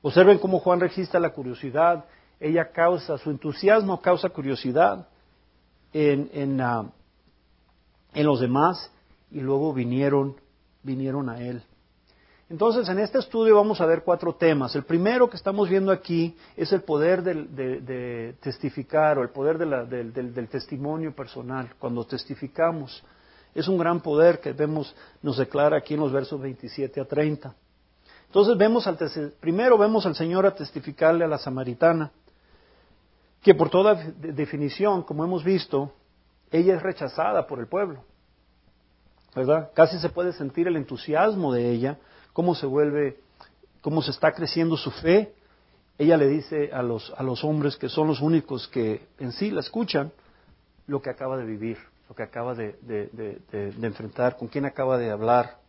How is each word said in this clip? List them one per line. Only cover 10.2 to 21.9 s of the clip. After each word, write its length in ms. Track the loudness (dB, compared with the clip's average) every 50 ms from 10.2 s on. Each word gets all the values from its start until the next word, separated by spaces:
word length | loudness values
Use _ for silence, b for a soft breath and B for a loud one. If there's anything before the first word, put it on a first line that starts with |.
| 0 -2 -6 -12 _ _ _ _ _ _ _ _
vinieron 460 | -10 -8 -6 -6 -6 -6 -6 -6 -6 -8
a 120 | -8 -8
él. 220 | -10 -10 -10 -12 -14 _ _ _ _ _ _ _ _ b b b b b b b b b
Entonces, 400 | -4 0 2 2 2 2 0 0
en 120 | 0 -2
este 180 | -2 0 -2 -2
estudio 380 | -2 -2 -2 2 6 8 8
vamos 240 | 8 8 4 2 0
a 60 | 2
ver 180 | 2 2 2 2
cuatro 300 | 0 -2 0 0 -6 -2
temas. 420 | 2 2 4 4 4 0 -2 -4
El 80 | -6 -2
primero 440 | 0 0 2 2 2 4 4 4 2
que 80 | 2
estamos 320 | -6 -6 -4 0 0 0 2
viendo 220 | 2 2 2 2
aquí 460 | 0 0 0 -2 0 0 0 -2 B B B B B
es 160 | -6 -2 0
el 100 | 0 -2
poder 400 | 0 -2 0 2 2 2 2 2
del, 340 | 0 -4 -4 -4 -8 -10 -10
de, 240 | -8 -6 -6 -6 -8
de 560 | -8 -10 -10 -8 -8 -8 -8 -8 -10 -12 -14 _
testificar, 800 | -10 -10 -8 -6 -8 -8 -6 -8 -10 _ 0 2 4 4 2 0
o 40 |
el 80 | -2 -4
poder 280 | -4 -2 -2 -2 0 0
de 80 | -2
la, 180 | -2 -2 -4 -4
del, 280 | -6 -8 -8 -8 -8
del, 200 | -8 -8 -8 -8
del 160 | -8 -10 -10 -8
testimonio 640 | -8 -10 -8 -8 -10 -8 -6 -6 -6 -6 -6 -8 -10
personal, 600 | -12 -16 -14 -14 -14 -12 -8 -8 -8 -8 -10 -14 _
cuando 260 | -8 -6